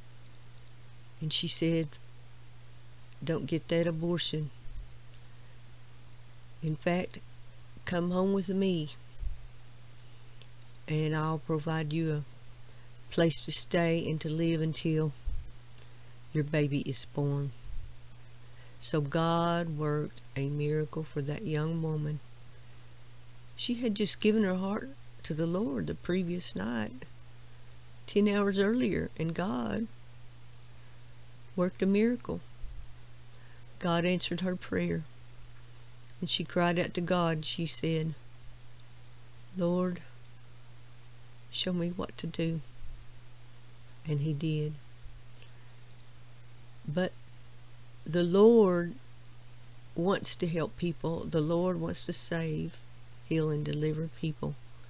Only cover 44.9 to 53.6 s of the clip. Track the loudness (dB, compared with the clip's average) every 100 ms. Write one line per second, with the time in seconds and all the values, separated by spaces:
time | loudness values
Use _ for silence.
44.9 | -12 -10 -10 -12 -12 -12 -12 -12 -12 -12
45.9 | -12 -12 -12 -12 -12 -12 -12 -12 -10 -4
46.9 | 0 0 -2 -12 -12 -12 -12 -12 -12 -12
47.9 | -10 0 2 6 10 12 12 10 8 2
48.9 | -4 -12 -12 -12 -14 -12 -12 -12 -12 -8
49.9 | 0 2 2 2 0 2 2 0 0 0
50.9 | 0 0 0 2 4 4 4 4 2 0
51.9 | -2 -2 -2 0 0 0 0 -2 -6 -12
52.9 | -12 -12 -10 0 2 4 2